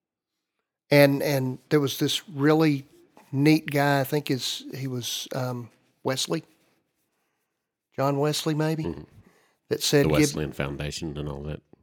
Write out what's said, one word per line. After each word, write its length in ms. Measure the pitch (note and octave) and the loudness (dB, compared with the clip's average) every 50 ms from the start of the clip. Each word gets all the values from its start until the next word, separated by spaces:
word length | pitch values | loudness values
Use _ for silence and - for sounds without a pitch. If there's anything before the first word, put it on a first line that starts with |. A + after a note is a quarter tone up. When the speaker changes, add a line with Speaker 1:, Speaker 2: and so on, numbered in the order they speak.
| _ _ _ _ _ _ _ _ _ _ _ _ _ _ _ _ _ - | _ _ _ _ _ _ _ _ _ _ _ _ _ _ _ _ _ 4
Speaker 1:
And, 320 | D3 C#3+ C#3+ C#3 C#3 C#3 D3+ | 6 8 8 8 6 2 0
and 360 | D3+ C#3+ C3+ C3 C3 B2+ - _ - | 0 0 0 0 -2 -4 -6 _ 0
there 100 | D#3+ D3+ | 0 2
was 180 | C#3+ C3 - - | 2 0 -2 -2
this 300 | D3+ C3+ - - - - | -2 -2 -2 -4 -6 -8
really 560 | E3 C#3 C#3 D3+ D#3 D#3 D#3+ D#3 C#3+ C3+ C3 - _ _ _ _ _ - - - - | -6 0 4 4 4 6 4 4 2 0 -4 -12 _ _ _ _ _ -20 -18 -6 -2
neat 380 | C3+ C#3+ D3+ D#3 D#3 D#3 D3+ | 2 6 6 6 4 2 -2
guy, 300 | C#3 C#3+ C#3+ C#3+ C#3+ C#3 | 0 2 2 4 4 2
I 40 | C3+ | 2
think 260 | - D3+ D3+ C#3+ - | 0 -2 -4 -2 -2
is, 340 | C#3 B2 - - - - - D4 - | -4 -4 -2 -6 -8 -8 -10 -12 -12
he 100 | B2+ C3 | -10 -8
was, 420 | C3+ B2+ B2 A#2 - - - - - - | -6 -6 -6 -6 -6 -8 -8 -10 -8 -6
um, 360 | C#3 B2+ B2+ B2 B2 A#2+ G#2+ _ _ _ _ _ _ - | -6 -6 -6 -6 -8 -10 -14 _ _ _ _ _ _ -4
Wesley, 380 | C3+ C3 C3 - - E3+ D#3+ - _ _ _ _ _ _ _ _ _ _ _ _ _ _ _ _ _ _ _ _ _ _ _ _ _ _ _ _ _ - | -4 -2 -2 -2 -4 -4 -6 -6 _ _ _ _ _ _ _ _ _ _ _ _ _ _ _ _ _ _ _ _ _ _ _ _ _ _ _ _ _ -6
John 220 | - C3+ C#3 C#3+ C#3 | -2 -2 0 0 0
Wesley 360 | C#3+ D3+ D3 - - D#3+ D#3 | 0 0 -2 -2 -2 -2 -2
maybe, 300 | D3 D#3 D#3 D#3+ D#3 D#3 | 0 0 -2 -2 -4 -4
Speaker 2:
Mm-hmm. 180 | F2 D#2+ - D#2 - _ - - _ _ _ _ _ _ _ _ - | -6 -8 -10 -12 -18 _ -20 -20 _ _ _ _ _ _ _ _ -6
Speaker 1:
that 120 | - - - | -6 -4 -2
said, 220 | - - C#3+ C#3+ | 2 4 4 4
Speaker 2:
The 40 | D#3 | 4
Speaker 1:
"Give," 80 | D#3 - | 4 4
Speaker 2:
Wesleyan 340 | D3+ D3 - D#2+ D2+ C2+ - | 2 2 0 -2 -4 -6 -4
Foundation 640 | - C#2+ C#2 C#2+ C#2 C#2+ D2 C#2+ - E2+ D#2+ D2 | -6 -6 -6 -6 -6 -8 -8 -8 -8 -8 -8 -8
and 120 | D2 D2 D2+ | -8 -8 -8
all 140 | C#2 C#2 D2 | -8 -8 -8
that. 160 | D2+ D2+ - _ _ - _ | -10 -10 -10 _ _ -20 _